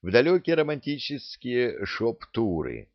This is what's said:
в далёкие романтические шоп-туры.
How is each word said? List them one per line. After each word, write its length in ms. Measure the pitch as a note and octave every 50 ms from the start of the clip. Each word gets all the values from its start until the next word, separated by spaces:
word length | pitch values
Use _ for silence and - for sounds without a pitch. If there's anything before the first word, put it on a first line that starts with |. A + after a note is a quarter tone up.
в 100 | - F2
далёкие 460 | F#2+ A#2+ C3+ D#3+ F#3 F3+ - - E3 D#3
романтические 1300 | D#3 D3 D3+ C#3 - C#3+ C#3+ C#3 - - D3 C3+ - - - - - B2 B2 A#2+ B2 A#2+ - - G2+
шоп-туры. 1040 | G2 - - - - D3+ D#3 - _ - A2+ A2+ G#2 F2 D#2+ D2 B1+ A#1+ A1+ G#1+ _ _